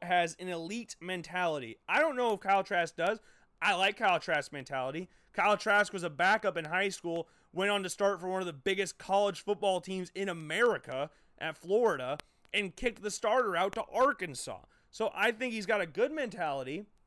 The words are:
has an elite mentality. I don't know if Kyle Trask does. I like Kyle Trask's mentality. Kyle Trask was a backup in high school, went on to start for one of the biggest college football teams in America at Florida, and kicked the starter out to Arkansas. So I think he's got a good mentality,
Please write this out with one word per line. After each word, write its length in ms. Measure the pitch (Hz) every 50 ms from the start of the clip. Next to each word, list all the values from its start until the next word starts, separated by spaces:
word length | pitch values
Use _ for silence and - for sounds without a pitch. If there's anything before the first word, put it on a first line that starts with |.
has 340 | - 175 180 180 170 165 165 -
an 120 | 180 185
elite 480 | 175 165 165 165 214 240 226 - - -
mentality. 760 | 165 180 185 180 160 - 170 180 180 170 156 147 127 113 110 - _ -
I 140 | 180 247
don't 160 | 311 320 277 247
know 160 | 247 233 214
if 80 | 180
Kyle 200 | - 190 196 196
Trask 320 | 185 - 202 175 170 160 - -
does. 240 | 165 185 226 226 - - - _ _ _ _ -
I 120 | - 202 196
like 200 | 175 190 202 202
Kyle 240 | - 233 196 180 156
Trask's 320 | - - 160 147 135 -
mentality. 560 | - 143 123 - 143 131 127 131 143 165 185 - _ _ _ _
Kyle 240 | - - 180 208 208
Trask 380 | - - 220 202 208 208 - -
was 100 | 190 170
a 60 | 170
backup 480 | 147 135 170 190 214 220 - 196 156 165
in 80 | 160
high 240 | 151 165 185 196 196
school, 400 | 185 - - 170 165 170 160 - _ _ _ _ -
went 180 | 170 190 202
on 120 | 208 202 190
to 60 | 180
start 300 | - - 202 196 202 175
for 80 | 175 185
one 140 | 185 185
of 60 | 185 180
the 40 |
biggest 460 | 156 135 - 190 190 190 196 170 - -
college 420 | - - 190 202 208 202 190 -
football 400 | - - 208 202 208 196 185 180
teams 320 | - 185 190 190 180 - -
in 140 | 185 196 196
America 840 | 175 170 156 151 160 196 240 240 196 139 - - 131 131 143 156 - _ _ _ _ -
at 180 | - 160 151
Florida, 640 | - - 170 196 226 247 220 165 135 127 127 143 151 - _ _ _ _ _ -
and 220 | 202 202 185 -
kicked 260 | - - 240 214 -
the 80 | 190 208
starter 460 | 196 - - 214 226 262 247 208 180
out 160 | 165 185 202 -
to 80 | 226 - - -
Arkansas. 680 | 220 262 285 269 - 185 170 135 127 - - 104 90 - - _ _ _ _
So 180 | - - 220 208 -
I 160 | 175 202 233
think 220 | 226 214 254 247 226
he's 120 | 220 196
got 140 | 180 220 202
a 80 | 180 165
good 240 | 143 185 233 302
mentality, 760 | 311 311 277 226 175 208 175 151 139 139 131 127 147 180 208 - _ _ _